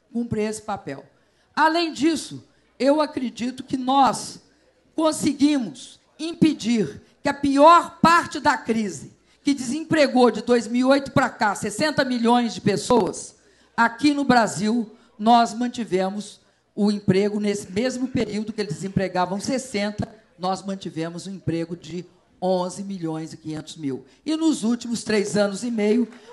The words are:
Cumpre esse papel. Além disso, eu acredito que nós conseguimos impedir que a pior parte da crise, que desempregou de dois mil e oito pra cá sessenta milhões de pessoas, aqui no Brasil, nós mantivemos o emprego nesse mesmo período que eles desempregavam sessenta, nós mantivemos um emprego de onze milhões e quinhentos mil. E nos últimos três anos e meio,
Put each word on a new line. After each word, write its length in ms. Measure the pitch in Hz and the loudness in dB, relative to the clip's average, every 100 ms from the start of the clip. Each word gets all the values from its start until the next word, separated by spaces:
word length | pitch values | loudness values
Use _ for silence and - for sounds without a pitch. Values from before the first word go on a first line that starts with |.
| _ | _
Cumpre 300 | 233 233 220 | -6 -4 -2
esse 200 | 214 214 | -4 -6
papel. 420 | - 196 - 135 - _ _ _ _ - | -8 -10 -10 -14 -16 _ _ _ _ 0
Além 360 | 311 330 330 | 2 2 -2
disso, 540 | 226 320 294 - 135 - _ _ - | 0 0 0 -6 -14 -18 _ _ 0
eu 220 | 262 302 | 2 2
acredito 640 | 294 294 240 - 240 254 | 0 -2 -6 -6 -8 -8
que 120 | - 262 | -8 -4
nós 640 | 254 277 247 - - - _ _ _ _ _ | 2 4 4 2 -8 -16 _ _ _ _ _
conseguimos 1040 | - 320 - 311 - 294 285 202 127 - - _ - | -2 0 2 0 4 2 2 -2 -10 -20 -20 _ -10
impedir 840 | 320 339 311 226 214 233 165 - _ _ | -8 2 2 2 0 0 0 -6 _ _
que 80 | 285 | -4
a 60 | |
pior 640 | 277 277 277 311 339 - - | -2 0 8 8 8 4 2
parte 380 | 320 339 262 302 | 4 4 2 -2
da 180 | 285 254 | -2 0
crise, 560 | - 226 202 139 - _ _ _ | -2 -2 -2 -8 -16 _ _ _
que 100 | 285 | -2
desempregou 800 | 277 254 302 320 320 262 247 240 | -2 -2 -6 0 4 4 6 4
de 120 | 202 | 4
dois 260 | 240 240 214 | 0 0 2
mil 200 | 240 254 | 0 4
e 20 | |
oito 200 | 277 277 | 2 2
pra 180 | 277 240 | 0 0
cá 260 | - 214 | 0 -2
sessenta 500 | 190 214 196 302 294 | -2 -6 -2 -2 0
milhões 500 | 254 247 226 240 233 | -2 0 2 2 0
de 60 | - | -2
pessoas, 720 | 208 190 - 247 - - - _ _ _ _ - | -2 0 2 2 2 -6 -14 _ _ _ _ 0
aqui 380 | 226 233 294 | 0 2 0
no 100 | 285 | 2
Brasil, 680 | 254 247 196 143 214 240 208 - _ - | 4 4 4 0 -2 -2 -4 -12 _ -2
nós 340 | 220 240 233 | 4 6 4
mantivemos 840 | 220 247 240 196 180 190 208 - - _ _ _ | 0 -6 -4 -4 -2 -2 -6 -12 -18 _ _ _
o 160 | - 208 | 0 0
emprego 480 | 202 - 185 208 208 | 0 0 2 2 0
nesse 300 | 208 202 - | -2 -4 -4
mesmo 340 | 185 254 247 262 | -2 -2 -2 -4
período 460 | 254 220 208 214 | -2 -2 -4 -6
que 80 | 214 | -6
eles 140 | 202 | -6
desempregavam 680 | 156 190 190 185 180 175 202 | -6 -4 -2 -2 -2 -2 -4
sessenta, 680 | - 254 254 202 208 208 - - _ - | -4 -4 -4 -4 -4 -6 -12 -12 _ -8
nós 240 | 185 185 | -4 -4
mantivemos 640 | 196 196 175 156 165 170 190 | -6 -10 -8 -8 -8 -8 -12
um 80 | |
emprego 420 | 185 - 165 165 175 | -8 -6 -4 -6 -10
de 300 | 156 175 165 _ _ - | -12 -12 -12 _ _ -6
onze 420 | 185 180 180 185 | -2 0 -2 -8
milhões 500 | 196 190 160 160 156 | -10 -8 -6 -8 -10
e 40 | 143 | -12
quinhentos 400 | 156 151 147 160 | -10 -10 -12 -10
mil. 280 | 139 123 - _ | -8 -8 -12 _
E 120 | - 320 | -6 0
nos 260 | 320 202 | 0 0
últimos 380 | 214 240 233 226 | -2 -2 -4 -6
três 340 | - 214 196 190 | -2 -2 0 0
anos 280 | 202 196 | 0 -2
e 60 | 240 | -6
meio, 360 | 226 208 240 226 - - | -2 2 2 0 -8 -20